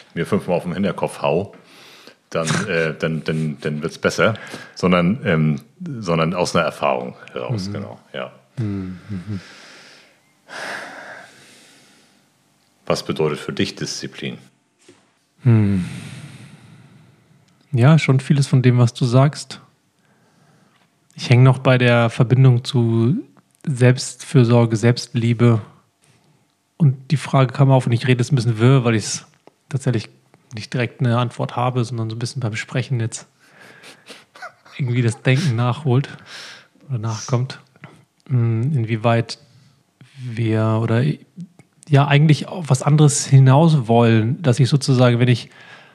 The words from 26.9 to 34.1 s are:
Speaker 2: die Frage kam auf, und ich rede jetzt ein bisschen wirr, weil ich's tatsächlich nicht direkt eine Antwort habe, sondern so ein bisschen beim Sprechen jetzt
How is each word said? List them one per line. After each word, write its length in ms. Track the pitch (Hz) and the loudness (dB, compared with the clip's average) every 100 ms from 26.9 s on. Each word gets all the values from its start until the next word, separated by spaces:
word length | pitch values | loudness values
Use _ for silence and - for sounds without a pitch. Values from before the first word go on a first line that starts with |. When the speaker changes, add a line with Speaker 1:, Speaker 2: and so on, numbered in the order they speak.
| 127 - | 0 -4
Speaker 2:
die 60 | 143 | -6
Frage 360 | - 143 127 | -2 0 0
kam 160 | 113 135 | 2 2
auf, 160 | 135 120 | 4 2
und 60 | |
ich 160 | 117 127 | -2 0
rede 140 | 123 | 0
jetzt 80 | 117 | 0
ein 40 | 135 | 0
bisschen 220 | 117 107 | 0 2
wirr, 260 | 120 135 | 4 4
weil 120 | 117 110 | 2 0
ich's 320 | 98 - - _ _ _ _ | -2 -10 -12 _ _ _ _
tatsächlich 400 | 131 - 117 - _ _ _ _ 110 | -6 -4 -4 -6 _ _ _ _ -18
nicht 180 | - | -10
direkt 260 | 131 117 - | -6 -6 -4
eine 200 | 123 120 | -2 0
Antwort 360 | 120 - 123 - | -2 -6 -8 -4
habe, 280 | 123 123 | -4 -2
sondern 260 | 113 120 110 | -6 -6 -8
so 60 | 113 | -8
ein 40 | |
bisschen 200 | 120 - | -10 -6
beim 160 | 117 110 | -6 -6
Sprechen 440 | - 135 120 127 | -6 -6 -4 -4
jetzt 280 | 113 - - _ _ _ - - - - - | -4 -8 -16 _ _ _ -20 -20 -20 -20 -20